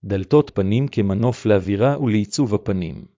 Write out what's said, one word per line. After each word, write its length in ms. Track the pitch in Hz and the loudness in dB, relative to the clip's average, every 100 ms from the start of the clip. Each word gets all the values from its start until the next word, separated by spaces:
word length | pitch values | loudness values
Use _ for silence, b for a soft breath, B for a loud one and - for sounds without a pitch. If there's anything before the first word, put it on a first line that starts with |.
דלתות 480 | 104 98 95 147 147 | -4 -4 2 2 2
פנים 340 | - 95 110 139 | -2 0 0 0
כמנוף 580 | - 98 98 117 120 113 | -2 0 0 0 -2 2
לאווירה 560 | 101 92 101 127 143 | 2 2 0 0 2
ולעיצוב 540 | 131 107 101 - 127 104 | 0 0 0 -2 0 0
הפנים. 500 | - 95 82 - - | -2 -4 -4 -10 -18